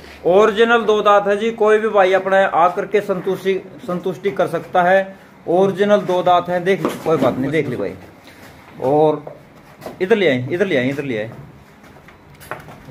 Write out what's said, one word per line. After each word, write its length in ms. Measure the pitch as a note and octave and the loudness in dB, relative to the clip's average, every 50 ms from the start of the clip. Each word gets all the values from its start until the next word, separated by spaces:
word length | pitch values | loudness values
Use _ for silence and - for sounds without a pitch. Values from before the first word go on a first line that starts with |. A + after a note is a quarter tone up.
| - - - - - E3 | -20 -20 -14 -6 0 2
original 540 | F3 G3 A3 A3 G3+ G3+ A#3 A#3 A#3 A#3 G#3+ | 4 4 4 4 4 2 2 4 2 2 2
दो 160 | G3+ G#3+ G#3+ | 2 0 2
दांत 260 | G3+ G#3 G3+ G3+ - G3 | 4 4 4 4 4 2
है 80 | G3+ G3+ | 0 0
जी, 140 | A3 A3+ A3+ | -2 -4 -2
कोई 240 | A3+ G#3 G#3+ G#3+ G#3+ | 0 2 2 2 2
भी 100 | G#3+ A3 | 2 2
भाई 240 | G3+ G#3 F#3+ F#3 F#3+ | 2 2 4 4 2
अपने 240 | F#3+ F#3+ F#3+ F#3+ F#3+ | 0 0 2 2 2
आ 300 | G3 - - D#3 E3+ F3+ | 2 2 2 2 2 2
करके 320 | F3 G3+ F#3 F#3+ - G#3 | 2 -2 -6 -2 -2 -2
संतुष्टि, 520 | G3+ G3+ F#3+ F3+ F3 G3 F#3 - - F#3+ F#3+ F#3 - - - - - | 0 -2 -4 -4 -4 -4 -6 -4 -2 -4 -4 -4 -4 -12 -18 -16 -10
संतुष्टि 480 | - F3+ F3 - F#3+ E3+ - - G3 | -8 -6 -6 -4 -6 -6 -4 -4 -4
कर 160 | G3 F#3+ F3 D3+ | -2 -2 -2 -2
सकता 340 | E3 E3 E3 - - F#3 F3 | -2 -6 -6 -2 0 2 2
है। 320 | F3+ F#3+ F#3+ F#3+ F#3+ F#3+ - - - - - - - | 4 4 2 2 -2 -8 -20 -20 -20 -20 -14 -6 -2
original 520 | E3 F3+ G3 G3 F#3+ F3 G3+ G3+ G#3 G#3 F3+ | 0 2 2 2 0 0 0 2 2 2 2
दो 180 | D#3 F3+ F3+ F3 | 0 -2 0 2
दांत 260 | F3+ F3+ F3 E3+ F3 | 2 2 2 2 -2
हैं, 140 | F3+ F3+ F3 | -4 -4 -2
देख 180 | F#3 G3 F3+ - | -2 -2 0 -2
लो, 60 | - - - - | -4 -6 -6 -4
कोई 140 | D#3 D#3+ D3 | -2 0 0
बात 200 | C3+ B2 A#2 B2 | 0 0 -2 -2
नहीं, 140 | C3 C#3 | -4 -2
देख 180 | D3+ D#3+ C#3+ B2 | -2 -2 -2 -4
लो 80 | A#2+ G2+ | -4 -6
भाई। 160 | G2+ F2+ E2+ - - - - - - - - - - - - - - - - - - | -8 -8 -10 -12 -18 -20 -20 -20 -20 -20 -20 -20 -20 -20 -20 -20 -20 -20 -14 -6 -4
और 400 | B2+ C#3+ D3+ D#3 D3+ D3+ D3 - - - - - - - - - - - - - - - - | 0 2 2 2 2 0 -2 -6 -14 -20 -20 -20 -20 -20 -20 -20 -20 -20 -18 -18 -16 -10 -6
इधर 140 | F3+ F#3 A3+ | -2 0 0
ले 120 | G#3 F#3 D#3 | 2 2 2
आए, 180 | C3 B2 B2 C#3+ | 0 0 -2 -4
इधर 140 | E3+ F3 G#3 | -4 -4 -2
ले 120 | G3 D#3+ C3 | 0 0 -2
आए, 120 | B2 C3 | -2 -2
इधर 140 | C#3 D3 C#3+ | -4 -6 -6
ले 140 | C#3 A#2+ G#2+ | -6 -6 -6
आए। 120 | G#2+ A2+ - - - - - - - - - - - - - - - - - - - - - - - - - - - - - - - - | -6 -8 -12 -16 -20 -20 -20 -20 -20 -20 -20 -20 -20 -20 -20 -20 -20 -20 -20 -20 -20 -20 -20 -20 -16 -16 -16 -16 -16 -20 -20 -20 -20 -20